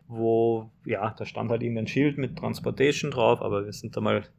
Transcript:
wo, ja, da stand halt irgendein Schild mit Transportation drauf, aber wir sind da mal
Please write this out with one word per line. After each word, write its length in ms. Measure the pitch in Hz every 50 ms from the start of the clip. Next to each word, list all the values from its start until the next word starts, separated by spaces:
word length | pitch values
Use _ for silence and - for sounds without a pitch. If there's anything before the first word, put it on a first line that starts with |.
| _
wo, 640 | - 117 113 113 113 113 113 113 117 113 113 113 113 _ _ -
ja, 280 | 123 110 98 104 110 110
da 80 | - 110
stand 260 | - - 110 113 113
halt 120 | 117 113 120
irgendein 240 | 120 113 113 110
Schild 300 | 107 - 131 143 147 147
mit 200 | 147 - - -
Transportation 760 | - - 117 110 - - 117 110 - 131 147 143 - - 147
drauf, 300 | 131 127 113 117 120 -
aber 240 | - 101 101 101 101
wir 80 | 104 -
sind 240 | - - 110 -
da 20 | 113
mal 240 | 107 104 107 107 104 - _